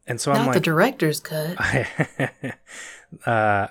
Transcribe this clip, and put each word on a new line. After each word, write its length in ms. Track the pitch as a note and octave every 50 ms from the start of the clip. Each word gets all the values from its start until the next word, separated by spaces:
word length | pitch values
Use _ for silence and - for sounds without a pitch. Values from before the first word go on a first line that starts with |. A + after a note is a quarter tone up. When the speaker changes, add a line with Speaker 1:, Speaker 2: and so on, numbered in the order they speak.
| _
Speaker 1:
and 140 | - B2 A#2
so 120 | - C#3+
I'm 60 | C#3 -
Speaker 2:
Not 60 | - -
Speaker 1:
like, 60 | B3
Speaker 2:
the 60 | F#3
director's 580 | D#3+ E3+ D#3+ D#3 G3 B3+ - - E3+ D#3 D3 -
cut. 400 | - - D#3+ D#3 D#3 D#3+ F3+ F#3+
Speaker 1:
<laughs> 1700 | - - - C3+ G#2+ - - - D#3+ - - - C#3 - - _ - C3+ - - _ - - - - - - - - - - - -
uh, 420 | B2 A#2 A2 G#2+ G#2+ G#2 G2+ G2 -